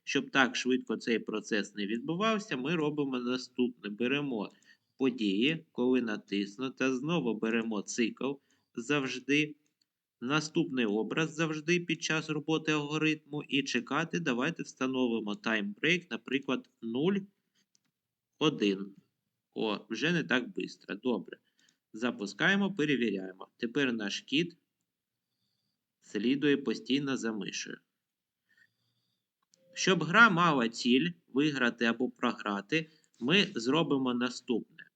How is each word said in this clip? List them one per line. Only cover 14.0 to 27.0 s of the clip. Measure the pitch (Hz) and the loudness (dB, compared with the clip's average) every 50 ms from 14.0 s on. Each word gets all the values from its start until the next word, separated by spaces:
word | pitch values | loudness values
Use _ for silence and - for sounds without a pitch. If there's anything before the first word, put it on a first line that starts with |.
| 165 165 - 175 | -2 -2 -2 -2
Давайте | 165 143 123 117 131 160 170 - - | 0 0 0 0 0 -2 -2 -4 -8
встановимо | - - - 131 131 131 127 127 120 113 113 107 104 104 | -10 -6 -4 -4 -2 0 2 2 2 2 0 -2 -4 -6
таймбрейк, | 104 - 113 110 107 101 101 104 - - 151 175 180 175 - | -4 -2 0 0 0 0 -2 -4 -2 0 0 0 0 -2 -4
наприклад, | - 110 - - 127 135 135 - 131 123 - _ _ _ - | -8 -8 -6 -2 -4 -2 -2 -2 -2 -2 -4 _ _ _ -8
нуль | 113 113 127 147 180 202 202 196 - _ _ _ _ _ _ _ _ _ _ _ _ _ _ _ _ _ _ _ _ _ - | -4 -2 0 2 2 2 0 -2 -8 _ _ _ _ _ _ _ _ _ _ _ _ _ _ _ _ _ _ _ _ _ 0
один. | 156 156 139 113 110 101 95 98 98 98 - - - _ _ _ _ _ _ _ _ _ - | 0 0 2 2 2 2 2 0 -2 -8 -12 -18 -20 _ _ _ _ _ _ _ _ _ -6
О, | 117 113 110 104 101 - - | -4 -2 -2 -2 -2 -6 -8
вже | 113 110 131 160 180 | -6 -2 0 0 0
не | 165 135 | 0 0
так | 90 117 127 120 - - | 2 0 0 0 -2 -6
бистро. | - 90 - - - _ - - | -8 -8 -8 -10 -12 _ -10 -8
Добре. | 101 - 127 120 95 - - - - _ _ _ _ _ _ _ _ _ _ - | -4 -2 -2 -2 -2 -4 -8 -14 -20 _ _ _ _ _ _ _ _ _ _ -10
Запускаємо, | 110 120 123 113 - 104 101 - - 156 175 196 202 202 190 196 | -6 -4 -4 -4 -4 -6 -8 -4 0 2 2 4 4 2 0 0
перевіряємо. | - 147 151 143 120 120 113 98 95 92 95 92 95 95 - _ | 0 0 2 2 2 2 0 -2 -2 -4 -8 -12 -14 -18 -20 _
Тепер | - - 113 - 147 139 127 117 | -8 -6 -4 -2 0 0 0 0
наш | 110 107 101 - - | -2 -4 -6 -6 -8
кіт | - - 131 147 170 170 - _ _ _ _ _ _ _ _ _ _ _ _ _ _ _ _ _ _ _ _ _ _ _ _ _ _ _ _ _ _ | -6 -2 0 0 0 -2 -4 _ _ _ _ _ _ _ _ _ _ _ _ _ _ _ _ _ _ _ _ _ _ _ _ _ _ _ _ _ _
слідує | - - 107 101 120 139 143 135 147 143 | -8 -6 -2 0 0 0 2 2 2 2
постійно | 139 139 - 110 - - - 127 143 | 2 0 -2 -4 -4 -2 -2 -2 0